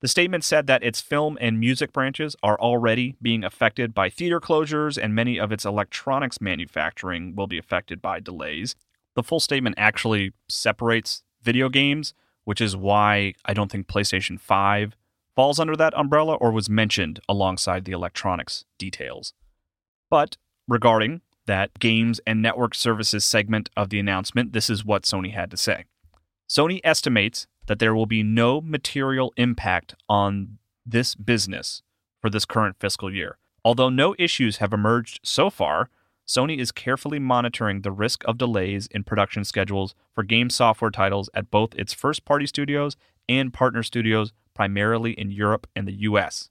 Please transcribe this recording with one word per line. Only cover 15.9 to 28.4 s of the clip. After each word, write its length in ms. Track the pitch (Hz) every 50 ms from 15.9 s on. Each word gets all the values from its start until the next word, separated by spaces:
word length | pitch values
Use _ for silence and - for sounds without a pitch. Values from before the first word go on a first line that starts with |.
| 147 -
umbrella 380 | 147 139 147 151 156 160 156
or 160 | - - 117 110
was 180 | 110 101 98
mentioned 480 | 107 110 110 104 - - 92 78 - - _ -
alongside 560 | 98 101 95 95 92 92 - - 90 92 95
the 60 | 92
electronics 760 | 92 87 87 87 _ - - 101 92 85 67 - - - - _ _ _
details. 560 | 90 98 - - 67 64 - - - - _ _ _ _ _ _ _ _ _ _ _ _ _ _ _ _
But 280 | - 156 143 - - _ _ _ _ _ _ -
regarding 540 | 120 117 107 120 113 110 110 110 156 170 _ _ _ _ _
that 300 | - 101 95 98 - _ -
games 400 | - 117 113 113 113 117 117 - -
and 160 | - 110 110
network 360 | 110 113 90 120 123 113 -
services 480 | - - 120 113 107 110 - - 107 98
segment 440 | - - 113 104 101 110 107 101 - _
of 120 | - 104 95
the 100 | 107 104
announcement, 540 | 101 101 98 92 98 - - 120 123 117 -
this 180 | 110 107 -
is 140 | 113 101 107
what 180 | 107 104 98 -
Sony 300 | - - 98 92 92 107
had 180 | 98 87 92
to 60 | -
say. 300 | - - - 98 - - _ _ _ _ _ _ _ _ _ _ _ _ _
"Sony 320 | - - 147 165 185 190 -
estimates 640 | 165 160 - - 143 123 110 98 104 - - - _ _ _ -
that 140 | - 107 104
there 140 | 117 113 110
will 120 | 110 113
be 160 | 107 113 110 107
no 400 | 107 110 113